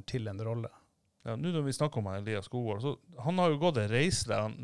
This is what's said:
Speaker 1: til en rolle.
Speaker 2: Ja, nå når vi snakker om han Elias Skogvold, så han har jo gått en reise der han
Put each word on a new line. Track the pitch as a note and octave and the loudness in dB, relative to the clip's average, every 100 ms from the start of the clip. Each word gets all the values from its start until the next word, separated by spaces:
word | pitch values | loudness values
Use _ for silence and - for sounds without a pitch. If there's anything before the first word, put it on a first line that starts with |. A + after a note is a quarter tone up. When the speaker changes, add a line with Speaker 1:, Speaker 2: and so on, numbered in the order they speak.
| - | -6
Speaker 1:
til | C3 A2 | -4 -4
en | G2 A2 | -4 -4
rolle. | A#2 A2+ - _ _ _ _ - | -4 -6 -10 _ _ _ _ -8
Speaker 2:
Ja, | A#2 | -4
nå | D#3+ | -2
når | E3 C#3+ | 0 0
vi | C3 | 0
snakker | D3 C3 | 0 0
om | G2 | -2
han | F#2+ | -4
Elias | G2+ G#2+ F#2+ | -2 -4 -2
Skogvold, | B2 A#2 G2+ C#3 | -4 -2 -2 -2
så | - - - C#3+ | -6 -10 -6 -2
han | F#3 | 4
har | F3+ | 4
jo | D3 | 4
gått | F3 C#3 | 4 4
en | G#2 | 2
reise | A#2 E3 - - | 4 4 2 0
der | G#2 G#2+ | 0 0
han | A2 | -4